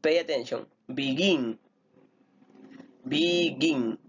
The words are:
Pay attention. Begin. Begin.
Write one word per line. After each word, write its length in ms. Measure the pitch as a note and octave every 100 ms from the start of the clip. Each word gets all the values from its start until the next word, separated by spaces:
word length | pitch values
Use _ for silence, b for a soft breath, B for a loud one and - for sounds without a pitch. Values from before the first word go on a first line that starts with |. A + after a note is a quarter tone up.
Pay 160 | D#3 E3
attention. 480 | E3 C#3+ A#2 - - _ _
Begin. 640 | C3 C#3 C3 F#3+ E3 A#2+ A2 _ _ _ _ _ _ _ _ _ - - - - _ B2+
Begin. 920 | D3 E3+ F3 E3+ C3 D#3 C#3+ A#2 A2+